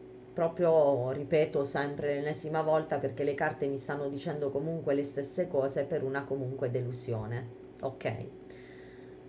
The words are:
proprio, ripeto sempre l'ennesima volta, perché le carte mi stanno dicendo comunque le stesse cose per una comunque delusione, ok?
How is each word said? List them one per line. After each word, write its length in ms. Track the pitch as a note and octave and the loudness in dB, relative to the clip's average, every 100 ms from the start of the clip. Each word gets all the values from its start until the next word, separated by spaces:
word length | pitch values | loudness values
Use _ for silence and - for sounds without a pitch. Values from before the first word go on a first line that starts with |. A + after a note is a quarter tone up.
| - - - | -16 -16 -8
proprio, 760 | - E3 E3 E3+ D#3+ C#3+ C3 B2+ | 0 0 4 6 8 8 6 2
ripeto 540 | C#3+ C#3+ D#3 D#3 D3+ | -2 2 4 4 4
sempre 500 | C#3 D3+ C#3+ C#3+ D3 | 0 0 -2 0 0
l'ennesima 480 | C#3+ D3+ D#3 D#3 D#3+ | 0 0 -2 -2 0
volta, 380 | D#3 D#3 D3+ C#3+ | 4 4 4 0
perché 240 | C3+ C3+ | -2 0
le 100 | C#3+ | 0
carte 320 | C#3 D#3 D3+ C#3 | 2 0 0 -2
mi 120 | C3+ | -2
stanno 300 | - C#3+ C#3+ | -4 -2 -2
dicendo 440 | C#3+ F3 D3 C#3 | -4 -4 -2 0
comunque 420 | C#3 D#3 E3 C#3+ | 0 -2 -2 0
le 100 | C#3+ | 0
stesse 440 | C#3+ C#3+ C#3 - F3 | 0 -4 -4 -2 0
cose 360 | C#3+ C3+ D3 C#3 | 2 0 0 -2
per 180 | D#3 | 0
una 200 | C3 C3+ | 0 -2
comunque 460 | - C3+ B2+ C3+ B2 | -2 -4 -2 -2 -2
delusione, 800 | B2+ A#2+ B2 - A2 A2 A#2 A#2+ - - - | -2 -4 -6 -4 -4 -2 -6 -6 -12 -18 -8
ok? 440 | C3+ - C3+ A2 - - - - - - - - - - | -8 -4 -6 -4 -8 -12 -16 -18 -16 -16 -16 -18 -18 -18